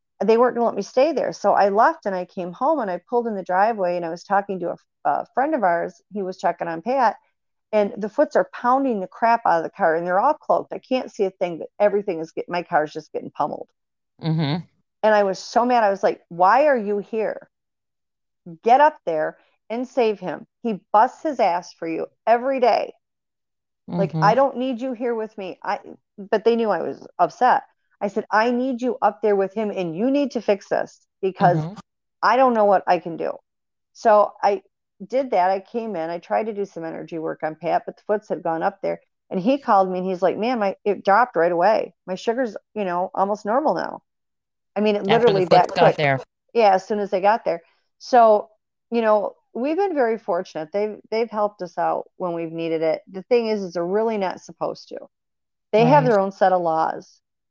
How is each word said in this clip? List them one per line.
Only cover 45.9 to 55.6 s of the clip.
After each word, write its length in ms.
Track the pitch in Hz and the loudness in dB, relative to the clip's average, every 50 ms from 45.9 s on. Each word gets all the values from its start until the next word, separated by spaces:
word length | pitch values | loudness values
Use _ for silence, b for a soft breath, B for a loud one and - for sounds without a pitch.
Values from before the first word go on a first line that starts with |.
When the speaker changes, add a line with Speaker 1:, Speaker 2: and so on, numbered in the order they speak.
| - - | 4 2
Speaker 2:
there. 220 | 151 143 135 135 - - _ _ _ _ - | 0 0 0 0 -4 -10 _ _ _ _ 0
Speaker 1:
Yeah, 200 | 233 220 202 190 | 2 4 4 4
as 140 | 190 - - | 2 0 -2
soon 120 | 220 208 | -6 -4
as 100 | 202 185 | -4 -2
they 80 | 208 185 | -2 0
got 240 | 180 202 220 226 - | 2 2 2 2 0
there. 180 | 185 165 170 - _ _ _ _ _ _ _ | -4 -6 -6 -8 _ _ _ _ _ _ _
So, 520 | - - 262 240 233 220 208 208 - - _ _ _ _ _ _ _ - | -6 2 4 6 8 8 6 4 2 -4 _ _ _ _ _ _ _ -6
you 120 | 233 233 | -4 -2
know, 340 | 226 214 214 208 196 - - _ _ _ - | 2 2 2 2 0 -2 -10 _ _ _ -8
we've 220 | 220 247 294 320 | -6 -4 -4 -2
been 180 | 359 403 392 339 | -2 -2 -2 0
very 240 | 294 247 226 226 208 | 0 0 0 -2 -4
fortunate. 520 | _ - 175 175 190 - - 156 156 156 | _ -4 -4 -4 -4 -6 -8 -10 -10 -6
They've, 260 | - 202 208 214 208 - - - | -4 -4 -4 -4 -6 -10 -12 -6
they've 200 | 220 220 240 226 | -4 -4 -4 -4
helped 320 | 214 214 208 208 208 - | -4 -4 -4 -4 -4 -6
us 160 | 185 170 - - | -12 -10 -6 -4
out 320 | 165 160 165 - - _ _ | -2 -2 -2 -4 -6 _ _
when 180 | - 185 175 170 | -8 -8 -6 -6
we've 200 | 170 170 165 165 | -6 -6 -8 -8
needed 280 | 165 165 165 165 160 | -6 -4 -4 -2 -2
it. 200 | 160 160 156 - - - | 0 -2 -2 -2 -6 -12
The 120 | 190 190 185 | -16 -12 -4
thing 240 | - 247 240 226 220 | 0 0 0 0 0
is, 140 | 214 208 | -4 -4
is 120 | 196 175 170 | -4 -6 -6
they're 120 | 175 170 | -6 -4
really 320 | 175 190 214 226 226 220 208 | -2 -2 -2 -2 -2 -2 -2
not 220 | 190 175 - - | -4 -4 -6 -8
supposed 480 | - - 175 - 160 156 170 - - - | -14 -20 -12 -8 -8 -8 -8 -8 -14 -18
to. 80 | - - - - _ _ _ _ _ _ _ _ _ _ | -18 -18 -18 -20 _ _ _ _ _ _ _ _ _ _